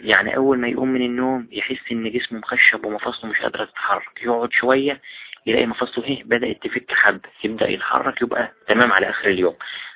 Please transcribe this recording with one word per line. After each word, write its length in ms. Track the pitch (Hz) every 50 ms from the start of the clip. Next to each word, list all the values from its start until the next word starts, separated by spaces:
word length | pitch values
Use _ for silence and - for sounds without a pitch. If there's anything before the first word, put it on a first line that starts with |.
يعني 340 | - 107 107 95 98 - -
اول 240 | 135 135 135 135 123
ما 80 | 120 120
يقوم 220 | - - 131 131
من 120 | 131 127
النوم 460 | 123 123 120 123 127 131 131 127 117 117
يحس 400 | - 104 - - 131 127 - -
ان 200 | 120 113 113 113
جسمه 280 | 107 123 120 - 117 110
مخشب 460 | 101 - 123 123 117 - - 107 -
ومفاصله 460 | 107 107 104 - 123 120 - - 113
مش 80 | 113 -
قادرة 260 | 120 117 - - 107
تتحرك، 580 | - - - - - 101 92 - - - - -
يقعد 300 | 117 120 117 117 120 -
شوية 480 | - 120 123 131 135 135 143 139 - - - - - - - - - -
يلاقي 220 | 110 110 - 123 117
مفاصله 380 | 113 - 127 120 - - 113
ايه 180 | 139 139 - -
بدأت 400 | - 117 120 117 - - - -
تفك 280 | 107 - - - -
حبة، 380 | - - - 104 98 95 - - _ - -
يبدأ 260 | 107 113 110 107 -
يتحرك 520 | 95 98 - - - 131 - 135 127 -
يبقى 320 | 123 - - - 120 - - _ - -
تمام 240 | 107 113 123 117
على 180 | 98 95 95 95
اخر 200 | - - - 104
اليوم، 260 | 95 92 90 85 82 - - - - - - - -